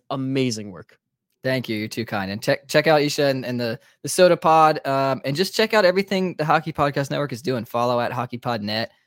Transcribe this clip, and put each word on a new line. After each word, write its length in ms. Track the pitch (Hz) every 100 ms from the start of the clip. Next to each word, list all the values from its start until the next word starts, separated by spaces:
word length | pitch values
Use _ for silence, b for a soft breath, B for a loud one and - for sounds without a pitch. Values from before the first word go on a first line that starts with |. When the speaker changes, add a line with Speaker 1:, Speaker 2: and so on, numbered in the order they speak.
| -
Speaker 1:
amazing 580 | 135 131 135 131 110 104
work. 280 | 95 - _ _ _ _ _
Speaker 2:
Thank 240 | 131 131 117
you. 60 | 107
You're 100 | 107
too 180 | - 110
kind. 240 | 104 95
And 100 | 104
check, 280 | - - -
check 180 | 151 156
out 160 | 151
Isha 220 | 147 147 143
and, 180 | 131 120
and 140 | 123
the, 200 | 117 110 b b
the 60 | 143
Soda 280 | - 180 170
Pod, 480 | 165 160 156 151 139
um, 360 | 135 135 131 131
and 100 | 143
just 200 | 196 -
check 180 | 220
out 120 | 214 180
everything 500 | 185 196 190 185 147
the 80 | 156
Hockey 260 | 160 156
Podcast 380 | 143 147 143 139
Network 240 | 143 143
is 80 | 117
doing. 240 | 127 123 110
Follow 340 | 120 123 120
at 120 | 117
Hockey 260 | 123 123 120
Pod 240 | 127 117
Net. 300 | 104 110 117 _